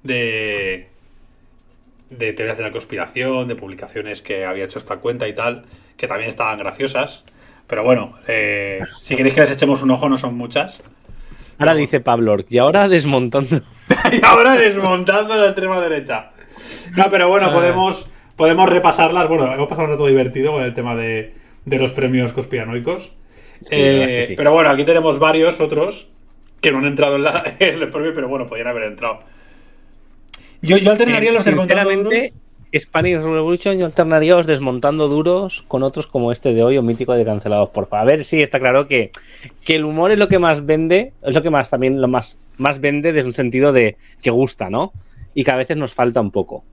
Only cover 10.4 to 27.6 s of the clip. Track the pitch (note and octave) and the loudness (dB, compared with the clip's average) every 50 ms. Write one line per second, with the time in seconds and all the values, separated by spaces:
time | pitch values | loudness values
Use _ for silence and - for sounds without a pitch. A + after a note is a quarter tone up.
10.4 | A#2+ A2+ - C#3+ - - - - - - _ _ _ - - - - - - - | -10 -6 -4 -4 -4 -6 -10 -20 -20 -20 _ _ _ -20 -20 -20 -18 -20 -20 -20
11.4 | - - - - D3 D#3 D#3+ D#3 D3 B2+ - C#3 B2 C3+ A#2+ A#2 A#2 A2 G#2 G2+ | -20 -20 -4 0 2 4 4 4 2 0 -2 -2 0 2 0 2 2 2 2 0
12.4 | F#2 _ A#2 A#2+ B2+ C#3+ D#3 G3+ G3+ G3 F#3 E3 C#3 D3 C#3 C3+ C3 A#2+ A2+ C#3 | -2 _ 2 4 4 4 4 4 4 4 4 2 2 2 0 0 0 0 -2 -2
13.4 | C3+ B2 E3 C#3 - - - - - - - - - - B3 A#3 - G3+ - A#3 | 0 0 -2 -2 -2 -6 -20 -20 -4 -4 -2 0 0 0 2 4 6 6 6 8
14.4 | A#3 B3+ C4+ B3 A3+ G#3+ G3+ G3 F#3+ F#3 F#3 F3+ F3+ F#3+ G3 G#3 G#3+ G#3+ A3 G#3+ | 8 6 6 6 4 4 2 2 0 0 0 0 0 0 0 0 0 0 2 2
15.4 | G#3 G3 F#3+ F#3+ F#3 F#3 F#3 F#3 F3 E3 D#3+ D3 C3+ - B2 A2 - - _ - | 2 2 2 0 -4 -2 -2 -2 -2 -2 -2 -4 -4 -6 -8 -8 -8 -12 _ -20
16.4 | - - - - - - - - - F3 F3 F3+ F#3+ G3 F#3+ F#3 F3+ F3+ F#3+ G3+ | -20 -20 -20 -20 -20 -18 -18 -18 -18 -8 2 2 2 4 4 4 4 4 4 4
17.4 | G3 F3+ D3 E3+ F3 F3 F3 F#3 F#3 F#3+ - - - - - - _ _ _ - | 4 4 2 2 2 2 2 2 0 0 -2 -6 -10 -18 -20 -20 _ _ _ 2
18.4 | D#3+ D#3+ E3 F3+ F#3 F3+ F3 F3+ F3+ - G#3 - E3+ D#3+ E3+ F3+ E3+ D#3 E3 D#3 | 2 2 6 4 4 4 4 4 4 2 4 4 2 2 2 0 0 2 0 0
19.4 | C3+ B2+ C3 C#3 D3 C#3+ E3+ D#3 D#3+ D3+ D3 C#3 D3 C#3 C3+ C3+ B2+ B2 B2 C3+ | 0 -2 -2 -4 -4 -4 -4 -4 -2 -2 -2 0 2 2 4 4 2 0 -2 -2
20.4 | C3 D3+ D3+ C#3+ C3 B2 A#2 A#2+ A#2 A#2+ A#2+ A#2 A2+ A2+ A2+ A2 G#2+ - - - | -2 -2 -2 -2 -4 -4 -6 -6 -6 -6 -6 -6 -6 -6 -6 -6 -8 -10 -16 -20
21.4 | _ _ - - - C#3 C3+ C3 C3 B2+ - - C3+ B2+ B2+ B2+ B2 A#2 - C3 | _ _ -20 -18 -8 -4 -2 -2 -2 -2 -2 -4 -4 -2 0 -2 -2 -2 -4 -8
22.4 | A#2+ - - A#2+ A2 A2+ A#2 B2 A#2+ D3+ F3 F#3 - - - - - _ _ - | -8 -6 -8 -8 -6 -6 -8 -8 -6 -6 -8 -8 -10 -18 -20 -20 -20 _ _ -20
23.4 | - - - - - - D3+ D3 C#3 C#3 C#3 C3+ C3 C3 B2 A#2+ A#2+ A#2 F#2+ - | -20 -20 -20 -20 -10 -6 0 2 4 4 4 2 2 0 -2 -4 -4 -4 -4 0
24.4 | C#3+ D3 D3+ E3 D#3+ D3+ C#3+ C#3 C#3+ E3 E3+ E3 D#3+ D#3+ C#3+ C#3 D#3 D#3 D#3 D#3+ | 2 4 4 6 4 4 2 2 2 2 2 4 4 2 2 2 2 2 4 4
25.4 | D#3+ E3+ E3 - D#3+ D3 D3+ D3 D#3+ G3 G3+ - - - - - - - - - | 2 2 2 0 -4 -2 0 -2 -2 -2 -4 -12 -18 -20 -20 -20 -20 -20 -20 -20
26.4 | - - - - - D#3+ C#3 C3 C#3 C#3+ C#3 C#3 D3+ C#3 C#3 C#3 C#3+ D3+ D3 E3+ | -20 -20 -14 -4 -2 -2 0 0 -2 -2 0 0 2 2 2 0 0 0 0 -2
27.4 | - D3+ - - | -4 -6 -2 0